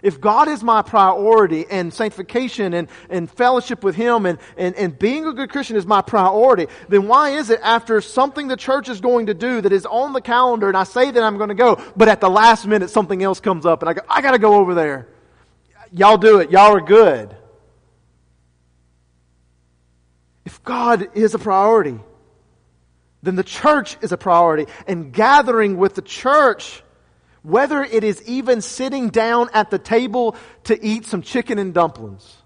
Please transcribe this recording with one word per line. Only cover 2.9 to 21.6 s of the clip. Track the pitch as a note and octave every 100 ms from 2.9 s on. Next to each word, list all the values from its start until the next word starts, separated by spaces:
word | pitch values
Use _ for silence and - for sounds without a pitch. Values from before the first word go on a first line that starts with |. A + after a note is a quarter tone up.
| - -
and | F3+ E3+
fellowship | - B3 B3+ - B3
with | G3 E3
Him | A#3+ A#3 F#3+
and, | E3+ - -
and, | F3+ F3+
and | F#3+ C3
being | G#3 C#4 D#4
a |
good | B3+ C4+
Christian | C#4+ C4+ A3
is | F3
my | G3+
priority, | - A3 F#3 G3+ B3+ A3 D#3+ - -
then | G3+ G3+
why | B3+ D4
is | C#4+ A3+
it | A#3
after | G#3 A3+ - A3
something | - - C#4 C#4+ C#4+
the | C4
church | - C4+ B3+
is | A3
going | B3 B3 G#3+
to |
do | F#3 A#3+ B3
that | G3
is | G3 F#3+
on | A3+ C#4+
the | C4
calendar | A#3+ A#3+ B3+ A#3 G3+
and | F#3+
I |
say | F#3 A#3+ C4+
that | A#3+
I'm | A3 G3+
gonna | G#3 G3
go, | B3 G3+ - -
but | A3
at | G3+
the | F#3+
last | F#3+ A3+ A3 G3
minute | G#3+ F3+
something | A3+ F#3 F#3+
else | G3 F#3+
comes | - F3 D#3+
up | D#3+
and | D#3+
I |
go, | E3+ -
"I | -
gotta | C#4 B3+
go | G#3+ G#3
over | F#3 F3
there. | D#3 C3+ A#2+ _ _ _ _ _ _ _ -
Y'all | F3 G3 A3
do | G#3+ G#3
it. | D#3
Y'all | F#3 G#3 G3+
are |
good." | D3+ G#3 G#3 B2+ G#2 G2+ _ _ _ _ _ _ _ _ _ _ _ _ _ _ _ _ _ _ _ _ _ _ _ _ _ _ _ _ _ _
If | - -
God | - B3 A#3+ A#3 G3 G#3
is | A3
a | G#3+
priority, | G#3 F#3+